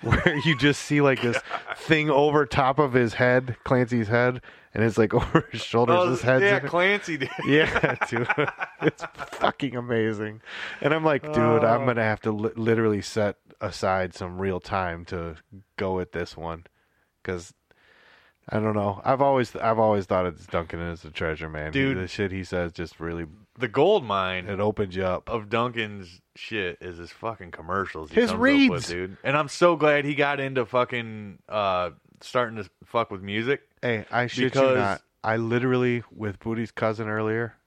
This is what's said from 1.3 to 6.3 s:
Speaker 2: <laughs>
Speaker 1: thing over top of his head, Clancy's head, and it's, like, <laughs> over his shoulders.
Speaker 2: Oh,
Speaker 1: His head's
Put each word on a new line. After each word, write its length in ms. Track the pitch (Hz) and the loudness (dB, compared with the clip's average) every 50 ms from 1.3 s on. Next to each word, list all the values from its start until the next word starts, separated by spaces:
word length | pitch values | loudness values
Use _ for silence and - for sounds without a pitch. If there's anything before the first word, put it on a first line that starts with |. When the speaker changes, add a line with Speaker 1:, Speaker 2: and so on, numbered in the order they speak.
| 120 127 - - - - | 0 0 -4 -6 -10 -10
Speaker 2:
<laughs> 160 | - - 110 | -8 -10 -12
Speaker 1:
thing 320 | - - - 160 156 151 151 | -12 0 0 2 2 4 4
over 360 | 143 135 147 151 143 151 143 | 4 4 4 4 4 2 0
top 320 | 117 - 147 139 127 135 | 2 0 2 2 2 4
of 140 | 139 151 135 | 2 2 4
his 220 | 120 127 123 113 - | 4 4 2 2 2
head, 420 | - 127 123 123 127 131 127 117 - _ | 2 2 4 4 2 2 0 -10 -8 _
Clancy's 460 | - 139 123 127 113 123 120 110 98 | 0 2 2 2 2 0 0 0 2
head, 320 | 117 120 123 123 127 123 - - - - _ _ _ | 2 2 2 2 0 -4 -12 -18 -20 -20 _ _ _
and 100 | - 110 | 0 0
it's, 140 | 117 101 | 2 4
like, 160 | - 113 101 113 | 4 2 4 4
<laughs> 0 | |
over 340 | 120 - - - - - - | 0 0 2 0 0 0 0
his 120 | - 113 | -10 -10
shoulders. 340 | - - - 117 120 120 123 | -8 -2 2 2 4 4 4
Speaker 2:
Oh, 120 | 180 180 175 | 4 4 2
Speaker 1:
His 120 | 127 120 | 0 0
head's 220 | 117 123 | 2 2